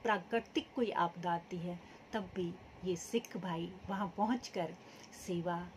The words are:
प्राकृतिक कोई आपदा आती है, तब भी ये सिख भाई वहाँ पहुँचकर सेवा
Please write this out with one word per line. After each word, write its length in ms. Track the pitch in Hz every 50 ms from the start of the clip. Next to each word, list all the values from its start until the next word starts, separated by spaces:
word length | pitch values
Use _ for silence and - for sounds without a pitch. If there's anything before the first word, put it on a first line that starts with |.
| -
प्राकृतिक 640 | 233 214 196 175 - - 233 226 - - 311 - - -
कोई 140 | - 240 208 - -
आपदा 320 | - 185 - 180 175 175 170
आती 240 | 170 - - 185 175
है, 220 | 165 175 175 175 - - - - - -
तब 180 | - 220 196 180 -
भी 160 | 190 180 170 170 - - - - - -
ये 100 | 185 180 175
सिख 400 | - - - 233 240 - - 185
भाई 320 | 175 185 170 165 170 180 185 185 - -
वहाँ 180 | 196 190 208 185 - -
पहुँचकर 560 | 208 220 254 247 - - - 202 170 156 170 - - - - - - - - -
सेवा 400 | - - 185 175 165 180 175 170 175 175 -